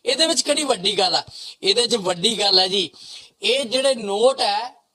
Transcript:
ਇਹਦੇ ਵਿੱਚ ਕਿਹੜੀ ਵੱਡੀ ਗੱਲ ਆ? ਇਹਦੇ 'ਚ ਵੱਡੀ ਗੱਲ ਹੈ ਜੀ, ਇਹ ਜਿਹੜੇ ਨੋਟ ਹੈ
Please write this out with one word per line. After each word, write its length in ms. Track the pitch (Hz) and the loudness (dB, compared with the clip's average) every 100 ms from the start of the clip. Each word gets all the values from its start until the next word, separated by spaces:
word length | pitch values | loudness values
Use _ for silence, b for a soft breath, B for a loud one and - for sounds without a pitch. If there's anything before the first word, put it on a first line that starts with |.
| - | -2
ਇਹਦੇ 200 | 269 330 | 0 2
ਵਿੱਚ 160 | 330 | 2
ਕਿਹੜੀ 220 | 294 294 | 0 0
ਵੱਡੀ 360 | 285 208 196 196 | 0 0 0 0
ਗੱਲ 160 | 185 160 | 2 0
ਆ? 80 | - B B B | -4 B B B
ਇਹਦੇ 240 | 190 202 240 | 0 0 0
'ਚ 80 | 240 | 0
ਵੱਡੀ 440 | 180 180 196 208 | -2 0 0 0
ਗੱਲ 200 | 202 190 | 2 2
ਹੈ 80 | 185 | 2
ਜੀ, 220 | 196 170 B B B B _ | 0 -4 B B B B _
ਇਹ 240 | 202 269 247 | -2 0 0
ਜਿਹੜੇ 300 | 254 269 247 | 0 0 0
ਨੋਟ 460 | 208 202 247 262 | -2 2 2 4
ਹੈ 420 | 233 208 233 - _ | 0 -2 -6 -12 _